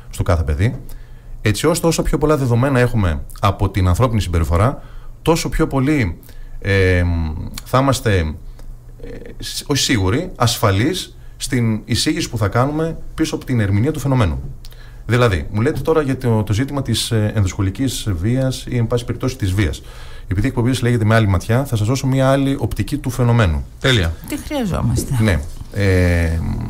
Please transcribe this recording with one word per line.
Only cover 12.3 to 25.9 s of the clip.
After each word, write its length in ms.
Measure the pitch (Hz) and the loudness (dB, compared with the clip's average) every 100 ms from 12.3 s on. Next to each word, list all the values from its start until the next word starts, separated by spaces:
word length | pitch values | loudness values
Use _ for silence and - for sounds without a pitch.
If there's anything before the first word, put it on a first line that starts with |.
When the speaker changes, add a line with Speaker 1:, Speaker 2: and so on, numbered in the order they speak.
| 110 | 0
Speaker 1:
θα 100 | 104 | 0
κάνουμε 500 | 117 135 151 165 160 - - | 2 0 0 -2 -4 -8 -4
πίσω 200 | 160 147 | -2 -2
από 100 | - | -2
την 140 | 123 | 0
ερμηνεία 320 | 101 101 131 | 2 2 2
του 80 | 156 | 0
φαινομένου. 400 | 135 131 92 67 - - - - - - - | 0 2 2 0 -6 -12 -14 -16 -18 -14 -2
Δηλαδή, 420 | 120 120 90 - | 2 4 2 -2
μου 100 | 104 | 0
λέτε 180 | 127 156 | 0 0
τώρα 220 | - 160 | 2 2
για 160 | 139 123 | 2 0
το, 260 | 123 110 | 2 0
το 100 | 104 | 2
ζήτημα 280 | 104 135 139 | 0 0 -2
της, 300 | 120 110 - | -2 -2 0
ε, 200 | 113 107 107 | 0 0 0
ενδοσχολικής 720 | 92 - 95 92 131 - 110 85 | 0 0 -2 0 -2 -2 -4 -2
βίας 440 | 104 127 131 127 - | 0 0 0 -2 -4
ή, 80 | 123 | -2
εν 100 | 113 | 0
πάση 180 | 123 - | 0 -2
περιπτώσει, 300 | - 131 - | -4 -4 -2
της 140 | 95 | -2
βίας. 280 | 95 80 69 - - - - - | 0 0 -2 -12 -16 -14 -14 -4
Επειδή 180 | 95 131 | -2 0
η 40 | |
εκπομπή 200 | 131 117 | 0 0
σας 120 | 123 | 2
λέγεται 240 | 120 120 107 | 2 2 4
Με 100 | 113 | 4
Άλλη 120 | 104 | 4
Ματιά, 380 | 90 - 117 139 | 2 2 0 2
θα 100 | 110 | 0
σας 120 | 104 | 0
δώσω 200 | 131 131 | 0 0
μια 220 | 135 131 | 2 4
άλλη 260 | 139 135 135 | 4 2 0
οπτική 380 | 104 - 107 143 | -2 -2 -4 -4
του 120 | 135 | -4
φαινομένου. 560 | 123 120 117 95 73 - - | 0 2 4 4 2 -4 -4
Speaker 2:
Τέλεια. 340 | 135 120 85 82 - | 0 2 0 -4 -6
Speaker 3:
Τι 100 | 294 | -8
χρειαζόμαστε; 800 | - 294 214 71 127 - - 123 | -4 -2 -2 0 0 -2 -2 0
Speaker 1:
Ναι. 180 | 110 78 - - - | 2 2 -2 -10 -10
Ε, 680 | 101 101 | -2 2